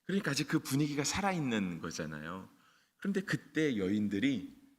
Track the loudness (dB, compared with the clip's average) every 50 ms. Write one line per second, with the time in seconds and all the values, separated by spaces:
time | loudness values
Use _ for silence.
0 | _ -2 -2 0 0 0 0 0 0 0 0 0 0 2 2 2 2 2 2 0
1 | 0 0 0 0 0 0 2 0 0 2 2 2 2 0 -2 -4 -6 -6 -4 -4
2 | -4 -6 -6 -8 -8 -8 -8 -8 -10 -14 -18 _ _ _ _ _ _ _ _ _
3 | -4 -2 -2 -2 0 -2 -2 -4 -4 -4 0 2 2 2 2 2 2 2 2 2
4 | 2 2 2 2 2 2 0 0 -4 -8 -12 -18 -20 -20 _